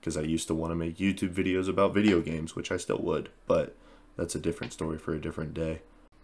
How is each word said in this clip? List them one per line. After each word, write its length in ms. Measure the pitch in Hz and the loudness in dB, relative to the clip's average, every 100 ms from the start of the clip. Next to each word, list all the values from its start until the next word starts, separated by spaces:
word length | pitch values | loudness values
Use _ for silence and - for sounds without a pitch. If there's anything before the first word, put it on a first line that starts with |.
'cause 160 | - 78 | -4 -2
I 60 | |
used 240 | 78 80 - | 0 0 0
to 60 | |
wanna 220 | 82 82 85 | -2 0 -2
make 200 | 82 82 | -4 0
YouTube 380 | 98 95 98 | 0 2 -2
videos 340 | 87 92 92 92 | 0 2 2 2
about 240 | 92 98 | 4 4
video 280 | 98 107 90 | 6 6 6
games, 360 | 82 80 80 - | 2 -4 -4 -6
which 160 | 85 | -4
I 40 | 92 | -4
still 220 | - 98 | -2 -2
would, 300 | 85 80 - - - | 0 -2 -2 -14 0
but 280 | - - - - - - - | 2 2 -6 -20 -20 -20 -6
that's 180 | 82 | -4
a 60 | 76 | -2
different 320 | 71 85 - | -4 -4 -6
story 260 | - 80 78 | -6 -6 -6
for 140 | - | -4
a 80 | 78 | -4
different 320 | 78 73 78 | -4 -6 -6
day. 300 | 78 80 80 - - - - | -4 -4 -6 -10 -20 -20 -20